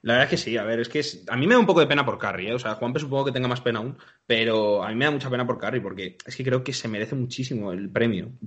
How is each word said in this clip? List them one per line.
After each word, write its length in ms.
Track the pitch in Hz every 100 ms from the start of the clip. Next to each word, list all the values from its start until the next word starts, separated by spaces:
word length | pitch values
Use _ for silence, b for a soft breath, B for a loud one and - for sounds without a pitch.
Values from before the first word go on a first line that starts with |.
La 100 | 113
verdad 120 | 123 143
es 40 |
que 80 | 175
sí, 180 | - 113
a 80 |
ver, 160 | 104 113
es 80 | 117
que 120 | 151
es, 260 | 139 - -
a 80 | 120
mí 120 | 160
me 60 |
da 60 | 247
un 60 | 196
poco 160 | 170
de 60 | 143
pena 180 | 143 123
por 120 | 95
Curry, 300 | 104 90 98
¿eh? 60 |
O 60 | 123
sea, 160 | 113 107
Juanpe 240 | 120 139
supongo 260 | 147 135 135
que 80 |
tenga 160 | 127 127
más 100 | 123
pena 200 | 123 113
aún, 180 | 120 - b b -
pero 580 | 113 113 110 107 104
a 60 | 98
mí 60 | 113
me 80 |
da 80 | 147
mucha 180 | 143 131
pena 160 | 123 123
por 120 | 113
Curry, 240 | 104 123
porque 340 | 98 95 92 - -
es 80 |
que 120 | - 131
creo 180 | 127
que 80 | 127
se 160 | 131 117
merece 280 | 104 110 139
muchísimo 580 | 123 - 127 120 101
el 160 | 90 98
premio. 400 | 101 117 95 113 -